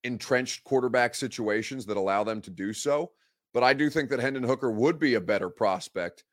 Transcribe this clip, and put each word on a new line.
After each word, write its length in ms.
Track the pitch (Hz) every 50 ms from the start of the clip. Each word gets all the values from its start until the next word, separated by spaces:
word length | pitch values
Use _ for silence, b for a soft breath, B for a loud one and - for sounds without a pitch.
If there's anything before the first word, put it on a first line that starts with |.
| -
entrenched 600 | 123 123 107 - - 135 127 127 127 - - _
quarterback 500 | - 135 131 123 123 113 123 120 117 -
situations 720 | - 139 117 - - 113 107 104 110 107 - 139 131 101
that 120 | 101 104
allow 260 | 101 95 98 98 101 107
them 180 | 110 110 110
to 80 | - 101
do 240 | 90 - 143 110 107
so. 380 | - - 143 143 147 165 180 _ _ _ _ _ _ _ _ -
But 100 | 120 123
I 100 | 127 139
do 160 | 135 151 147
think 200 | 143 160 143 113
that 100 | 139 120
Hendon 240 | 120 135 139 135 123
Hooker 280 | 117 131 127 135 120
would 260 | 110 107 123 151 170
be 160 | 147 160 139 120
a 80 | 107
better 280 | 87 87 104 98 92 90
prospect 760 | - - 113 98 92 92 - - _ 95 87 87 - - _ _